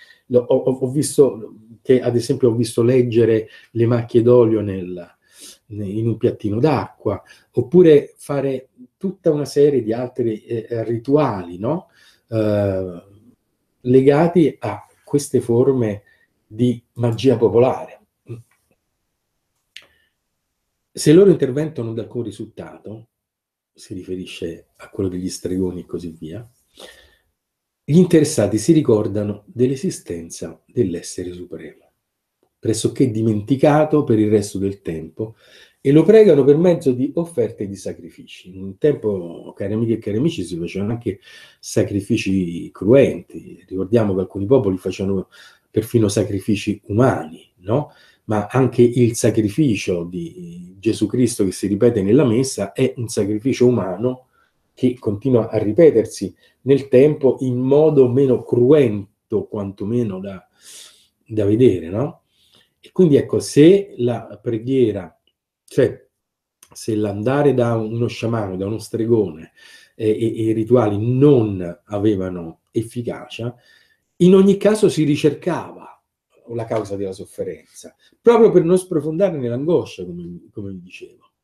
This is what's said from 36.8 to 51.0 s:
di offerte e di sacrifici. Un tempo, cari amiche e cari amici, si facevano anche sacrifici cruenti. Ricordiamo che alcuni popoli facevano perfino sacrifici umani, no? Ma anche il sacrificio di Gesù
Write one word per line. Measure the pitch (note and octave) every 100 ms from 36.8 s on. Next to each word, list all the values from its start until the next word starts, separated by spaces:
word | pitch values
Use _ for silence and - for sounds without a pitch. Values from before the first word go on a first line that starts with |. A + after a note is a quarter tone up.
| C3+
di | A#2+ C3+ -
offerte | E3+ - - -
e | G2
di | G2
sacrifici. | F#2+ E2 E2+ - - - F2+ F#2
Un | F#2+ F#2
tempo, | D3+ C#3 G#2+ F#2+ E2+ - E2 -
cari | G2+
amiche | A2 A2+
e | A2
cari | G#2+ G#2
amici, | D#3+ -
si | F2 F2
facevano | E2+ F#2+ G#2
anche | A#2 G#2 F#2+ _ - - _
sacrifici | - B2 G#2 G2+ - A2+ F#2+ F#2+ F2 E2+ -
cruenti. | - F#2 C3+ G2+ E2+ - E2 - - _
Ricordiamo | F#2+ F#2 A#2 G#2 F#2
che |
alcuni | F#2 G2+ G2+
popoli | C#3 G2+ F#2
facevano | F#2+ F2+ G2 G2 - _ - _ _
perfino | G#2+ A2 A#2+ G#2
sacrifici | G#2 F#2+ G2+ - G2+ - F#2+ -
umani, | G2+ C3 F#2 - - _ _
no? | F2+ B2+ D3 _ _ _
Ma | - G#2+ G#2
anche | C3 B2+ A#2
il | A#2+ A#2+ A#2+ A2+
sacrificio | A#2+ G#2 G#2 B2 D3 G2+ - F2
di | E2+ F2+ E2 F2+ F2 F2 F2+ -
Gesù | A2+ G#2